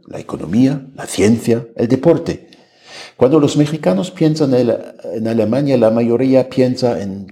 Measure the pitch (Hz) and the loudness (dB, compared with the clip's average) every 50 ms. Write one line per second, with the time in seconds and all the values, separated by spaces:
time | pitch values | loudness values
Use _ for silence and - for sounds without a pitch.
0 | _ - - - - - - - - 76 90 117 131 135 151 151 - - - - | _ -16 -16 -16 -12 -12 -12 -10 -8 -2 0 2 2 2 0 -2 -8 -14 -16 -16
1 | - - - - 95 107 120 113 - 120 113 117 - - - - 120 117 131 131 | -14 -10 -2 0 2 2 2 2 2 0 0 0 -2 -8 -6 -4 0 0 0 2
2 | - 170 160 - - - - - - _ - _ _ _ _ _ _ - - - | 4 2 2 2 0 -6 -8 -8 -12 _ -20 _ _ _ _ _ _ -20 -20 -20
3 | - - _ - 123 131 156 156 143 139 - 147 151 147 165 151 - 180 185 196 | -20 -20 _ 0 2 4 4 4 2 2 2 2 0 0 -2 -2 -2 -2 -2 -2
4 | 180 - - - 165 156 151 156 151 135 127 123 123 117 - - - - - - | -4 -6 -4 0 0 0 2 0 0 0 2 2 2 0 -2 -4 -6 -12 -18 -16
5 | - 110 - 117 110 113 113 113 107 107 120 135 147 139 135 117 110 110 113 117 | -14 -10 -8 -6 -4 -2 0 0 0 0 0 -2 0 0 2 2 2 2 2 2
6 | 120 117 117 117 135 131 131 131 127 127 - 131 127 127 123 - 131 120 117 80 | 0 0 0 0 2 2 2 2 2 0 0 0 0 0 0 0 -2 -2 -2 -2
7 | 98 98 95 98 98 92 | -6 -8 -8 -10 -12 -16